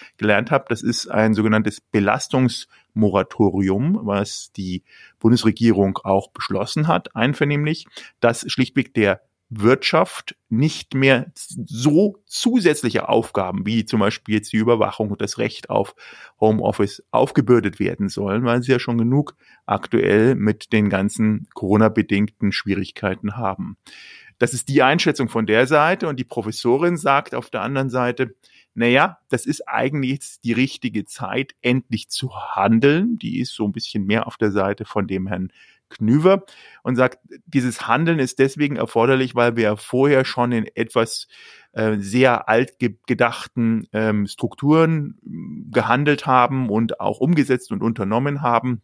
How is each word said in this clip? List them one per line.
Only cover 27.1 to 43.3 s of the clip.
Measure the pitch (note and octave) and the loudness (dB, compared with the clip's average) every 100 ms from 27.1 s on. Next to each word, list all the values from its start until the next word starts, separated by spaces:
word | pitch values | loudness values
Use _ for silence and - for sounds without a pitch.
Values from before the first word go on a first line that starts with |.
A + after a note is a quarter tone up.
| C#3 C#3+ B2+ | 0 0 -8
auf | - | -8
der | A2+ | -6
anderen | G#2+ C3+ C3+ | -4 -2 -2
Seite, | B2+ B2 B2 B2 - _ _ _ | -2 -2 -2 -4 -8 _ _ _
"Na | - A#2+ | -2 2
ja, | C3 F3 E3+ _ | 4 2 -2 _
das | - - | -4 -2
ist | - - | -6 -4
eigentlich | A2+ C3+ D3 B2+ | -2 -2 -2 -4
jetzt | C#3 - - | -6 -10 -8
die | A#2 | -4
richtige | A2+ C3+ - B2 G#2+ - | 0 -2 -4 -8 -6 -8
Zeit, | - F#2 A2+ C3+ - | -10 -6 -6 -6 -4
endlich | B2 B2+ - A2 - | -2 -2 -2 -6 -6
zu | - C3 | -10 -10
handeln." | - - - G2+ A2+ C#3 D#3 A3+ A#3 | -10 -6 0 2 4 4 4 0 -4
Die | - - | -6 -6
ist | B2 | -6
so | - G#2 | -4 -4
ein | |
bisschen | A2 - A2 G2 | -4 -6 -6 -2
mehr | A2 A#2+ | -2 -4
auf | - | -4
der | G#2+ | -2
Seite | G2 G2 G2+ G#2+ | 0 -2 -4 -6
von | G#2+ G2 | -4 -4
dem | F#2+ F#2+ | -4 -4
Herrn | F2+ F#2+ _ _ _ _ | -6 -8 _ _ _ _
Knüver | - A2 C#3+ F3 F#3+ - - - - | -4 0 4 4 2 -2 -20 -20 -10
und | - B2 | -4 0
sagt, | B2+ - _ - _ | 0 -2 _ -20 _
dieses | C#3 B2 A2 - | -2 0 -2 -2
Handeln | B2 E3 D#3+ | 0 2 0
ist | C3 - | 0 2
deswegen | C3+ D3 C#3+ C#3 | 0 2 -2 -2
erforderlich, | A#2 A#2 B2 C3 C3 B2 | -2 2 2 2 0 0
weil | A#2+ A#2 | 2 2
wir | G#2+ G#2+ | 0 -2
vorher | - B2 C#3+ C3+ C3 | -2 0 4 4 2
schon | - A#2+ | -2 0
in | A#2+ G#2+ | 0 -2
etwas, | - A2+ A#2+ A2+ - - - - - _ | -4 -2 0 0 -4 -14 -20 -20 -20 _
äh, | - A2 G#2+ | -4 -2 -2
sehr | G2 A#2+ C3 A#2+ - | -2 2 4 2 2
alt | A2+ C3 - | 0 0 -2
ge-, | A#2+ G2+ - | -6 -4 -4
gedachten, | B2 A#2+ | 0 0